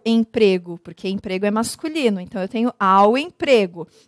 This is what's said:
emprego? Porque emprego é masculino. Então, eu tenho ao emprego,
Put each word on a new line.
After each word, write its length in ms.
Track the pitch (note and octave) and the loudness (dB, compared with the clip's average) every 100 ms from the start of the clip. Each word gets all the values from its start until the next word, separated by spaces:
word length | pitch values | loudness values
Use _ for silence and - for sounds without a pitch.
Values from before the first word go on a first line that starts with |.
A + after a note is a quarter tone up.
| A3+ | 0
emprego? 720 | A3+ A3 B3 G#3+ F#3 F3 F3 | 0 0 2 2 2 -4 -16
Porque 240 | - - F#3+ | -16 -12 -8
emprego 380 | G3 G#3 F#3 G#3 | -8 -6 -4 -2
é 60 | |
masculino. 680 | G#3+ A#3+ - D#4+ D#4+ B3 G3 | -2 -4 -6 -6 -2 -2 -2
Então, 220 | F3+ G3+ | -6 -8
eu 60 | F#3+ | -6
tenho 240 | A#3 A#3 - | -2 -4 -2
ao 400 | G3 F#3+ G3+ B3+ | 2 4 6 2
emprego, 720 | E4 - D#4 B3 F#3+ E3+ D#3+ _ | -2 -6 2 2 2 -6 -16 _